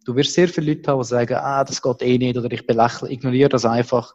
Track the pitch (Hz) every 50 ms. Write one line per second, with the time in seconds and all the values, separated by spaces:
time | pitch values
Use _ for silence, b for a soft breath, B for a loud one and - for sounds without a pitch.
0 | _ - 120 131 143 - - - 180 175 180 - 156 147 151 147 - - 143 135
1 | 123 113 123 120 120 117 127 - - 135 139 135 139 - 131 - - 135 123 -
2 | 127 123 127 123 127 123 120 123 113 120 113 107 - - 120 113 113 120 - -
3 | - - 139 123 - 131 123 127 139 139 139 127 110 117 113 120 120 - - 120
4 | - - -